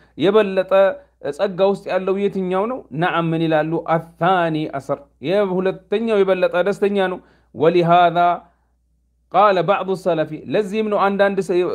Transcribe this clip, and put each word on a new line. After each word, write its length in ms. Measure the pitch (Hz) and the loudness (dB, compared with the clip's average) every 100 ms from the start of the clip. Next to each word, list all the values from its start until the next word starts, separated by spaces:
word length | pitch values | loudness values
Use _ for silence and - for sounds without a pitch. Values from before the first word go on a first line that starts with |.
| _ - | _ -4
የበለጠ 540 | 160 214 208 190 185 196 196 190 - _ - | 2 2 2 -2 0 2 2 0 -10 _ -10
ጸጋ 320 | 143 202 180 190 | -4 -4 0 0
ውስጥ 180 | 196 - | 0 -4
ያለው 280 | 180 190 196 | -4 -2 -2
የትኛው 480 | 202 196 185 185 214 | -2 -4 -4 -2 -4
ነው? 120 | 262 - | -6 -10
ነዓም፣ 340 | - 175 156 165 | -4 -2 -2 -2
ምን 140 | 160 | -2
ይላሉ? 300 | 165 160 156 160 - | 0 0 0 -4 -2
አታኒ 680 | 165 165 - 170 190 170 156 156 | -2 -4 -2 2 2 0 -2 -6
አስር፣ 260 | 139 - 139 - _ | -8 -6 -8 -8 _
የሁለተኛው 960 | 135 196 202 185 190 185 - 208 226 208 | -2 0 0 -2 -2 -4 -4 -4 0 0
የበለጠ 360 | 190 185 175 175 | 2 2 0 0
ደስተኛ 360 | 180 196 202 202 185 | -2 0 -2 0 -2
ነው። 100 | 185 - _ _ | -4 -14 _ _
ወሊሃዛ 640 | - 156 175 165 175 175 170 175 175 - _ _ _ _ _ _ _ _ | 0 2 4 4 4 4 4 2 0 -6 _ _ _ _ _ _ _ _
ቃለ 240 | 170 208 185 | 2 4 4
ባዕዱ 280 | 165 196 185 185 | 2 0 -2 -4
ሰለፊ፣ 340 | 185 165 151 151 117 | -2 -2 -2 -8 -4
ለዚህም 420 | 165 202 214 214 | -2 -2 -4 -2
ነው 100 | 202 | 0
አንዳንድ 400 | 196 196 202 196 | 0 2 0 0
ሰ-፣ 200 | 185 180 175 | -2 0 0